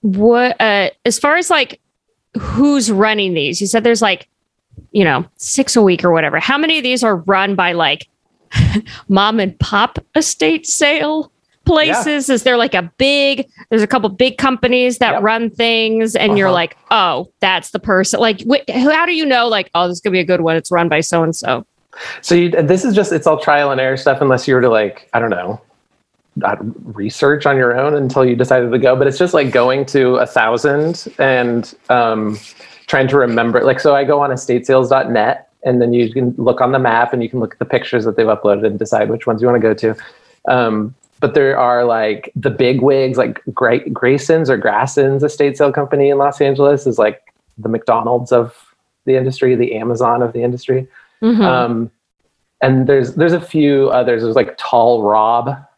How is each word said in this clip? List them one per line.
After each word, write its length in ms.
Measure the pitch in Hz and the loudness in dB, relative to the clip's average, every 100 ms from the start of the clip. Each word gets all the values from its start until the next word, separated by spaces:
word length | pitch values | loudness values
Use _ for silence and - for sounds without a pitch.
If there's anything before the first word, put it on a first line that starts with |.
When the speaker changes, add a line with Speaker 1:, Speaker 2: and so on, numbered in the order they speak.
Speaker 1:
what, 580 | 220 190 214 233 247 - | -2 2 4 4 0 0
uh, 300 | 220 202 190 - - | 0 0 -2 -4 -4
as 140 | 226 | -2
far 180 | 294 320 | 0 0
as, 120 | 349 | 0
like, 300 | 320 254 - _ _ _ _ _ - | 0 -2 -8 _ _ _ _ _ -12
who's 540 | - 214 285 285 226 | -8 0 2 2 0
running 420 | 196 214 214 196 | 0 0 0 -2
these, 280 | 170 143 170 | -2 -4 -4
you 60 | 196 | -2
said 160 | 226 | 0
there's, 180 | 226 226 | 0 0
like, 260 | 220 185 - _ _ _ _ - - | 0 -2 -8 _ _ _ _ -20 -6
you 120 | 214 | 0
know, 220 | 180 131 170 _ | 2 0 -4 _
six 380 | - - 269 - | -8 -4 0 2
a 60 | |
week 220 | 202 175 | 4 2
or 80 | 180 | 2
whatever. 280 | 165 156 156 | 2 0 -2
How 180 | - 277 | -2 -2
many 200 | 311 320 | 0 -2
of 60 | |
these 200 | 254 247 | -2 -2
are 140 | 240 190 | 0 -2
run 380 | 165 190 196 196 | 0 0 0 0
by, 180 | 180 | -2
like, 340 | 170 156 147 - _ _ _ _ | 0 -2 -2 -8 _ _ _ _
<laughs> 360 | - - 208 - - - | 0 0 0 -6 -18 -2
mom 300 | 190 202 220 | 0 2 0
and 180 | 190 - | -2 -4
pop 400 | - 202 233 - - - | -2 0 0 -4 -4 -4
estate 500 | 302 - 311 320 - | -2 -2 -2 -2 -4
sale 680 | - 285 302 294 311 302 _ _ _ - | -2 0 0 -2 -4 -6 _ _ _ 0
places? 600 | 320 311 233 277 294 269 | 2 2 0 -2 -2 0
Speaker 2:
Yeah. 60 | 254 | 0
Speaker 1:
Is 80 | |
there, 140 | 254 240 | 2 0
like, 160 | 233 | 0
a 180 | 196 170 _ | -2 -6 _
big, 500 | 269 285 277 277 269 _ - | 0 2 0 -2 -6 _ -4
there's 140 | 226 | 0
a 40 | 208 | 0
couple 220 | 254 208 | 0 -2
big 280 | 190 254 254 | 0 -2 0
companies 600 | 269 254 247 247 247 247 | -2 0 0 0 0 0
that 160 | 233 | -2
Speaker 2:
Yep. 100 | - | 0
Speaker 1:
run 260 | 202 226 233 | 0 0 -4
things 640 | - 233 226 220 220 220 208 | -2 -2 0 0 0 -2 0
and 220 | 208 208 | 0 2
you're 100 | 190 | 2
Speaker 2:
Uh-huh. 60 | 180 | 0
Speaker 1:
like, 220 | 170 - _ | -2 -8 _
"Oh, 400 | 226 185 131 180 _ | 0 0 -2 -8 _
that's 300 | 196 185 - | -2 -2 -4
the 80 | 196 | -10
person." 400 | - 185 190 - | -2 0 0 0
Like, 220 | 226 202 | 0 -2
wh-, 280 | 226 277 - | 0 -2 0
how 340 | - 262 311 339 | -2 2 2 0
do 80 | |
you 120 | 330 311 | -2 0
know, 220 | 254 240 | 0 0
like, 220 | 214 190 170 | -2 -2 -2
"Oh, 120 | 180 | -2
this 100 | 175 | -2
is 40 | |
gonna 120 | 214 | -2
be 60 | 185 | -2
a 60 | 175 | 0
good 160 | 180 | 0
one. 140 | 165 160 | 0 -2
It's 160 | - | 0
run 180 | 175 170 | -2 0
by 120 | 156 | 0
so-and-so." 640 | 160 170 160 165 - 120 - _ _ - - - | 0 0 0 -2 -4 -6 -6 _ _ -18 -16 -14
Speaker 2:
So 140 | - 175 | 0 2
you, 140 | 175 | 2
this 340 | 170 151 185 247 | 2 2 2 2
is 100 | 202 | 0
just, 160 | 202 | 0
it's 160 | 165 160 | 0 0
all 100 | 156 | 0
trial 320 | - 147 143 | 2 2 2
and 80 | 131 | 0
error 180 | 131 131 | -2 0
stuff 240 | 143 131 | 0 0
unless 260 | 143 127 - | 2 2 2
you 80 | 127 | 2
were 60 | |
to, 80 | 123 | 4
like, 400 | 113 107 - _ | 2 0 -6 _
I 60 | 117 | -4
don't 100 | 117 | -2
know, 300 | 90 90 113 _ _ _ _ _ _ _ - | -4 -6 -10 _ _ _ _ _ _ _ -8
uh, 120 | - 104 107 120 - | -6 -6 -8 -12 -16
research 600 | 104 104 - 143 147 143 | -10 -10 -2 0 2 0
on 120 | 135 | 2
your 200 | 123 120 | 2 0
own 160 | 139 | 0
until 300 | 147 135 131 | 0 -2 2
you 120 | 131 120 | 2 2
decided 340 | 127 131 123 | 2 2 2
to 80 | 120 | 0
go. 160 | 123 131 | 2 2
But 120 | 139 | 0
it's 100 | 135 | 0
just, 160 | 180 | 0
like, 180 | 165 135 | 2 2
going 340 | 123 123 135 139 | 2 2 0 -2
to 280 | 139 127 127 | 2 2 2
a 100 | 120 | 0
thousand 800 | - 113 117 143 143 156 170 - - | 0 0 0 0 0 -2 -4 -10 -2
and, 540 | 135 127 123 120 117 - _ | 0 2 0 -2 -6 -14 _
um, 500 | 123 117 110 107 107 - - - - - | 0 0 -2 -4 -8 -12 -20 -20 -20 -4
trying 200 | 139 131 | 0 2
to 80 | 139 | 2
remember. 440 | 123 117 117 120 | 2 0 0 2
Like, 180 | 123 131 | 2 2
so 120 | 151 139 | 2 2
I 80 | 139 | 2
go 160 | 147 | 0
on 100 | 143 | 0
estate 340 | 127 - 123 123 | -4 -2 -2 2
sales 240 | 131 131 | 2 4
dot 220 | 135 131 | 0 2
net, 380 | 117 107 - - _ | 0 0 -2 -8 _
and 180 | - 127 | -2 0
then 100 | 120 | 2
you 180 | 120 117 | 2 0
can 220 | 120 123 123 | 0 -4 -2
look 240 | 120 127 | -2 0
on 100 | 127 | 0
the 80 | 135 | 0
map 320 | 127 113 120 | 0 0 0
and 80 | 127 | -2
you 80 | 113 | -4
can 100 | 127 | -4
look 120 | 110 | -6
at 60 | - | -6
the 60 | - | -4
pictures 400 | 127 - 123 110 | -4 -2 -2 -2
that 100 | 104 | 0
they've 100 | 110 | 0
uploaded 400 | 104 107 101 110 | 0 0 0 0
and 140 | 101 | -2
decide 300 | 107 110 107 | -2 -2 -2
which 180 | 117 - | -2 -4
ones 140 | 110 | 0
you 60 | 123 | 2
wanna 120 | 123 | 2
go 140 | 110 | 2
to. 200 | 107 113 110 - - _ _ - | 0 -2 -4 -12 -20 _ _ -2
Um, 480 | 127 117 107 107 131 _ _ | 0 0 -2 -6 -10 _ _
but 140 | 143 | -2
there 260 | 147 139 135 | 2 2 2
are, 240 | 123 120 | 0 2
like, 480 | 120 113 110 104 - - | 0 0 -2 -4 -8 -6
the 120 | 135 | -6
big 320 | - 123 131 | 0 0 2
wigs, 360 | 127 135 131 127 | 2 2 0 0
like, 240 | 120 - - | -2 -4 -10
Gra-, 360 | 117 120 117 - | -2 0 0 -2
Grayson's 600 | - 123 139 - 160 147 | -2 0 0 2 0 2
or 60 | 123 | 0
Grasson's 680 | 110 104 131 - 135 135 | 0 0 -2 0 0 2
estate 340 | 147 - 143 135 | -2 0 -2 2
sale 140 | 147 | 0
company 360 | 135 139 143 139 | 0 -2 2 2
in 80 | 139 | 4
Los 220 | 143 139 | 0 2
Angeles 480 | 139 139 143 143 139 | 0 2 2 2 0
is, 100 | 117 | 0
like, 240 | 107 104 _ _ _ - | 0 -2 _ _ _ -10
the 100 | 110 | -6
McDonald's 600 | 113 - 113 117 123 123 | -6 0 -2 0 -4 0
of 420 | 123 117 - _ _ _ _ - | 0 0 -8 _ _ _ _ -2
the 120 | 131 | 0
industry, 360 | 131 131 131 123 | 0 -2 0 2
the 200 | 120 110 | 0 -2
Amazon 460 | 113 117 120 120 | -6 -2 0 0
of 100 | 120 | -2
the 120 | 120 | -2
industry. 440 | 120 123 - 131 131 - _ _ | -4 -6 -4 -4 -4 -18 _ _
Speaker 1:
Mm-hmm. 200 | 220 226 | 0 2
Speaker 2:
Um, 480 | 196 127 120 117 117 _ _ _ _ _ _ _ | 2 0 0 -4 -6 _ _ _ _ _ _ _
and 260 | 131 131 131 | 0 2 2
there's, 260 | 139 123 | 2 0
there's 200 | - 165 | 0 0
a 60 | 170 | 0
few 520 | 170 160 143 139 135 | -2 0 2 2 2
others. 320 | 127 123 117 | 2 0 0
There's, 120 | 113 113 | 0 0
like, 200 | 117 - | 0 -4
Tall 460 | - 120 117 120 | -2 2 2 2
Rob 520 | 104 107 107 120 120 135 139 | 2 2 2 0 -2 -8 -14